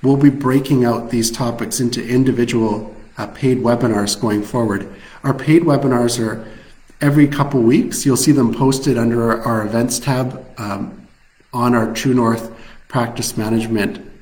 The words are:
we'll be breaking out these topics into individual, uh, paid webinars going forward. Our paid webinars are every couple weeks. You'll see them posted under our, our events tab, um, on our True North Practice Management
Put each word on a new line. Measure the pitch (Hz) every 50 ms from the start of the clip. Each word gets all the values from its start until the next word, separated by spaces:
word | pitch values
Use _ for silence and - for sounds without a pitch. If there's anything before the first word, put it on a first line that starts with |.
| -
we'll | 131 139 139
be | 143 143
breaking | 131 - - 127 127 139 135 - 143 131 123
out | 120 117 110 113 -
these | - 117 110 -
topics | - - 131 120 117 - 117 113 - -
into | 131 120 117 120 113
individual, | 113 123 127 131 131 117 110 120 117 - 117 113 110 104 104 - - - - - - -
uh, | - 110 -
paid | - - - 131 127 127
webinars | 113 117 120 117 117 117 110 104 104 101 - -
going | - 113 104 104 104
forward. | - - 127 117 110 98 101 - - - - - - - - -
Our | 135 131
paid | 135 - - 156 170 165
webinars | 160 143 131 131 135 127 120 120 120 117 -
are | 113 110 107 - - - - - - - - - - - - - -
every | 143 143 151 147 139
couple | 147 - 143 - - 135
weeks. | 117 113 127 180 254 - - - -
You'll | 139 131
see | 120 - - 147
them | 143 127 113 -
posted | - 135 135 131 135 - 147 127
under | 117 117 117 117 117 117 117
our, | 110 110 -
our | - 117 110 107
events | 104 104 117 120 123 - -
tab, | - 143 135 127 127 127 - - - - -
um, | - 110 104 101 95 80 - - - - - - _ _ _ _ _ _ _ -
on | 117 120 123 123
our | 117 113 107 110
True | - - 135 127
North | 127 120 113 117 113 - - - - - - - - - _
Practice | - 131 120 113 117 - 113 - -
Management | - 110 113 113 113 113 113 113 107 101 92 - - - - - -